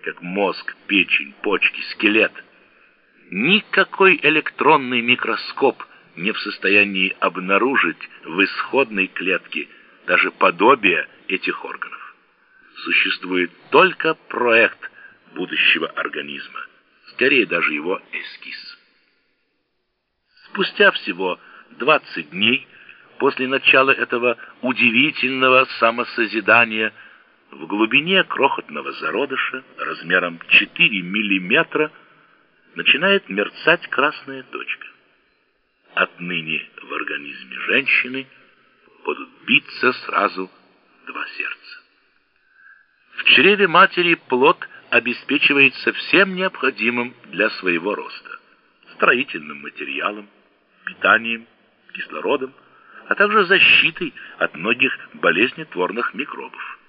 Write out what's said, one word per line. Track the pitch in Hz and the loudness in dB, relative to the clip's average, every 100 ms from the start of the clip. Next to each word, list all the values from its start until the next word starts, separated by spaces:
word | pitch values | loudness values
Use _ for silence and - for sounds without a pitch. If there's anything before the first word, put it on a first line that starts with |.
как | - - | -10 -12
мозг, | 87 95 98 - - - _ | -8 -2 -2 -2 -10 -14 _
печень, | 98 85 - 71 69 | 0 2 -2 -4 -8
почки, | - 95 - - - | -2 0 0 -2 -14
скелет. | - 104 107 101 - - _ _ _ _ _ _ _ _ | -2 2 2 2 -2 -20 _ _ _ _ _ _ _ _
Никакой | 90 131 208 - - 185 - 190 151 | -4 2 2 2 -2 -2 4 4 6
электронный | 147 156 - - 127 156 127 123 | 2 2 -2 0 4 4 4 -2
микроскоп | 117 123 - 107 - - 135 - - - _ - | 0 0 0 -6 -6 0 0 0 -14 -20 _ -8
не | 92 | -6
в | 104 | -4
состоянии | 104 - 98 101 101 95 95 - | -6 -4 2 4 2 0 -2 0
обнаружить | 98 90 92 98 123 - 80 - - - - | -2 -2 0 2 2 0 -2 -4 -16 -20 -10
в | 82 | -2
исходной | 95 - - 127 127 104 92 | -2 -2 -2 0 0 -2 -6
клетке | - 90 87 - 78 71 - _ _ - | -4 -4 -4 -6 -12 -12 -18 _ _ 0
даже | 90 95 | 0 0
подобие | - 95 85 104 135 104 82 71 - _ | 2 0 4 4 4 2 0 -4 -12 _
этих | 92 - 82 69 | -6 -6 -8 -10
органов. | 64 - - - _ _ _ _ _ _ - - | -12 -14 -14 -20 _ _ _ _ _ _ -16 -2
Существует | 95 95 - 92 92 87 - - | 0 0 -4 -2 -2 -2 -6 2
только | 139 185 - 160 160 | 4 4 2 -4 -4
проект | _ 107 120 113 107 - - - - _ _ - | _ -2 2 4 4 0 -18 -18 -20 _ _ -10
будущего | 90 - - 85 80 | -6 0 2 2 -2
организма, | - - 78 71 71 - - - _ _ _ - | -4 -6 -6 -10 -12 -14 -16 -16 _ _ _ -20
скорее | - 127 139 92 | -2 2 2 2
даже | 85 80 | 0 -2
его | 76 78 - _ | -4 -4 -6 _
эскиз. | 80 78 - - - - - _ _ _ _ _ _ _ _ _ _ _ _ _ _ _ _ - | -14 -14 -18 -18 -18 -18 -20 _ _ _ _ _ _ _ _ _ _ _ _ _ _ _ _ -14
Спустя | 202 185 - 202 | -4 -4 4 4
всего | - - 87 92 87 - - - | 4 -8 -4 -4 -4 -12 -20 -20
двадцать | - 120 151 - - 78 | -6 0 0 0 -12 -10
дней | 87 110 127 - - - - _ _ | -2 0 0 -6 -20 -20 -20 _ _
после | 139 - 131 | -2 0 -4
начала | 131 - 139 135 | 0 4 4 4
этого | 135 123 120 120 117 - - | 2 0 0 0 -2 -8 -8
удивительного | 123 120 123 113 147 - 127 131 131 127 131 - | -6 2 2 4 0 0 -4 2 4 4 2 2
самосозидания | 113 117 113 - 110 107 104 113 117 110 110 - - - _ _ _ | 0 2 -6 -2 -2 -2 4 4 4 0 -4 -6 -20 -20 _ _ _
в | 69 78 | -18 -8
глубине | 101 113 131 156 190 | 0 2 2 2 0
крохотного | - - 135 - - 73 69 | 0 0 0 0 -8 -10 -10
зародыша | - 80 92 139 131 - 131 - - | -8 -6 -4 -4 -4 -6 -8 -14 -12
размером | - - 85 90 87 82 - | -10 -10 0 0 0 -8 2
четыре | - 107 - 170 104 | 2 2 0 0 0
миллиметра | 87 101 107 95 90 131 160 151 151 - _ _ _ _ _ _ _ 85 | -4 -4 0 -2 0 0 0 -2 -2 -4 _ _ _ _ _ _ _ -4
начинает | 85 131 180 196 - | 0 2 2 0 0
мерцать | 98 101 - - 170 - | -4 -4 -2 0 0 0
красная | - 143 - - 135 | -2 -2 -2 -14 -14
точка. | 131 - - - - _ _ _ _ _ _ _ _ _ _ | -12 -14 -10 -12 -14 _ _ _ _ _ _ _ _ _ _
Отныне | - 92 - 87 87 80 78 - - | -4 -4 -4 -8 -8 -6 -8 -8 -20
в | - | -12
организме | 78 73 76 71 67 64 65 - | -10 -8 -10 -12 -18 -16 -14 -2
женщины | 113 135 - 127 131 135 _ _ _ _ _ _ _ | 0 2 0 0 -6 -10 _ _ _ _ _ _ _
будут | - - - _ - | -8 -6 -8 _ 0
биться | 139 - - 123 | 0 0 -2 0
сразу | 127 - - 101 - 95 _ _ _ _ _ - | 0 -4 0 0 -2 -10 _ _ _ _ _ -16
два | - - - | -12 -12 -10
сердца. | - - - - _ _ _ _ _ _ _ _ - - _ _ _ - | -10 -10 -18 -20 _ _ _ _ _ _ _ _ -20 -20 _ _ _ -6
В | - - | 2 4
чреве | 156 202 196 | 6 4 4
матери | 160 190 - 175 165 | 6 6 4 2 0
плод | _ 127 139 180 - - - | _ 4 4 4 -4 -20 -2
обеспечивается | 120 117 117 - 143 - 143 139 - - | 0 0 -8 -4 0 2 4 4 4 -4
всем | 104 - 160 196 | -4 0 2 2
необходимым | 185 185 - 131 104 110 120 120 123 - | 0 -4 -2 -4 -2 -2 -2 -6 -10 -16
для | 90 107 | -2 -2
своего | - 92 85 92 | 0 -2 -2 -2
роста: | 101 - - - - _ _ _ _ _ | -6 -8 -16 -18 -20 _ _ _ _ _
строительным | - - 127 - 85 76 71 | 0 2 2 0 -8 -12 -14
материалом, | 71 - 71 69 87 104 104 _ _ _ _ _ - | -16 -14 -10 -6 -6 -8 -16 _ _ _ _ _ -16
питанием, | - 98 107 117 117 117 _ _ _ _ | -2 2 2 2 -8 -10 _ _ _ _
кислородом, | - - 78 80 139 131 - _ _ _ - - | -16 -12 -8 -2 -2 -4 -12 _ _ _ -20 -8
а | - | 0
также | 208 214 | 2 4
защитой | 180 190 - 170 160 165 165 - - - | 4 4 6 6 4 -2 -10 -10 -20 -6
от | 87 - | -6 -4
многих | 92 123 131 - - | -4 0 -2 -4 -12
болезнетворных | - 87 85 123 - 160 85 90 104 120 - | -2 0 2 0 -2 -12 -4 -4 -2 -6 -8
микробов. | 131 - 67 - - - | -12 -12 -14 -16 -16 -18